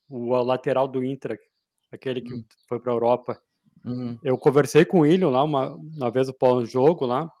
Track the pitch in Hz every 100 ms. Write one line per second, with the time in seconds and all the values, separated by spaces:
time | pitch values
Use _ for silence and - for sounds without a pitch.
0 | _ 127 120 123 123 127 139 131 135 127
1 | 127 135 127 107 _ _ _ _ _ -
2 | 135 123 117 123 - _ _ 117 123 117
3 | 117 123 - 110 _ _ _ _ 117 123
4 | 120 117 135 127 151 147 135 151 185 185
5 | 147 185 170 127 156 139 139 165 156 156
6 | 123 123 131 - 127 123 113 127 143 175
7 | 127 127 165 -